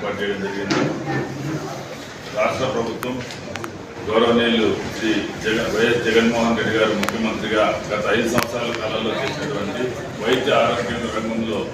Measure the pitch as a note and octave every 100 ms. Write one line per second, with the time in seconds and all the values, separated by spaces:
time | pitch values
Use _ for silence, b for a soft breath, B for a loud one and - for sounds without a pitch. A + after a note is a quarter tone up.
0 | G2+ G2 G2+ G2 F#2+ - G2+ - D3+ -
1 | - C3+ - C#3 C#3 D#3 - C3+ - -
2 | - - - - E3 - C3 A#2 A2+ -
3 | B2 B2+ B2 - - - - - - -
4 | - A2 A#2 A#2 A#2 A2+ G#2 F#2+ - -
5 | A2 G2+ A2 - A2 A2 F#2+ G#2 A#2 A#2
6 | A2+ A2+ A2+ A#2 A2+ A2+ G2+ A2 A2 G#2+
7 | G2+ A2+ A2 G2+ G#2+ G#2+ G#2 G#2 - G2+
8 | G#2+ A2 A2+ A#2+ A#2 B2 A#2 A2+ - A2+
9 | A2 G2 - D3+ G2 - G2+ - B2+ -
10 | - - A2+ B2+ C#3 B2+ - - A#2+ A#2
11 | A#2 A2 A2+ A2+ A2+ G2+ F#2